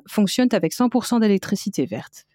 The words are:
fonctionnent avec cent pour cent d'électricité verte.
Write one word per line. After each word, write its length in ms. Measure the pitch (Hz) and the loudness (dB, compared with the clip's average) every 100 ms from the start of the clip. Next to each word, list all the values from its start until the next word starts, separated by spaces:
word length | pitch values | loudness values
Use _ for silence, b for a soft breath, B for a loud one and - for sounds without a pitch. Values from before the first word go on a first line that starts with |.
| - | 0
fonctionnent 460 | 214 196 - 254 | 0 0 2 2
avec 180 | 202 160 | 2 0
cent 160 | - 247 | 0 0
pour 180 | 247 - | 0 0
cent 140 | 240 | 2
d'électricité 680 | 220 196 - 202 202 - 131 | 2 2 0 -4 -4 -4 -4
verte. 380 | 117 - - _ | -6 -12 -20 _